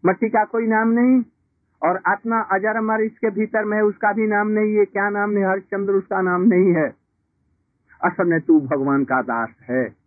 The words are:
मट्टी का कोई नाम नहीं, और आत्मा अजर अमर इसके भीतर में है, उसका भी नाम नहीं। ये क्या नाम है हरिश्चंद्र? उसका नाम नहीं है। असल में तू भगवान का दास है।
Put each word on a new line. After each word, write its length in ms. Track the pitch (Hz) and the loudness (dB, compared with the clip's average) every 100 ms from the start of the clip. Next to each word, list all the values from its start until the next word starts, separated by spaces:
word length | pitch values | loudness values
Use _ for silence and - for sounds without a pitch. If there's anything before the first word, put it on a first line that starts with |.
| - | 2
मट्टी 220 | - 220 | 0 0
का 160 | 220 | 0
कोई 220 | 208 233 226 | 0 -2 0
नाम 220 | 220 226 | 0 2
नहीं, 340 | 233 247 262 233 _ _ _ _ _ | 2 4 2 0 _ _ _ _ _
और 180 | 160 180 175 | -2 -2 -2
आत्मा 340 | 202 226 226 | -2 -2 -4
अजर 360 | 214 190 208 220 | -2 -2 -2 -2
अमर 240 | 220 220 | -2 -2
इसके 300 | 220 - 220 | -2 -2 -4
भीतर 340 | 196 214 220 | -2 -4 -2
में 120 | 208 214 | -2 0
है, 60 | |
उसका 300 | 208 202 214 | 0 0 -2
भी 140 | 208 214 | 0 0
नाम 220 | 208 214 | 0 0
नहीं। 260 | 214 214 | 0 0
ये 100 | 214 | 0
क्या 240 | 196 202 202 | 0 0 -2
नाम 260 | 202 208 208 | -2 -2 0
है 120 | 190 | 0
हरिश्चंद्र? 420 | 190 190 196 196 | -2 -4 -6 -2
उसका 280 | 196 190 190 | -2 -2 -4
नाम 220 | 185 180 | 0 2
नहीं 320 | 190 180 190 | 2 4 4
है। 120 | 170 147 - _ _ _ _ _ _ _ _ _ _ | 2 0 -6 _ _ _ _ _ _ _ _ _ _
असल 200 | 180 180 | -4 0
में 160 | 175 165 | 0 0
तू 200 | 156 156 | 4 2
भगवान 440 | 135 147 135 139 | 2 -2 0 0
का 180 | 131 131 | 0 -2
दास 340 | 120 117 113 - - | -2 -4 -6 -10 -6
है। 140 | 127 117 - | -4 -4 -8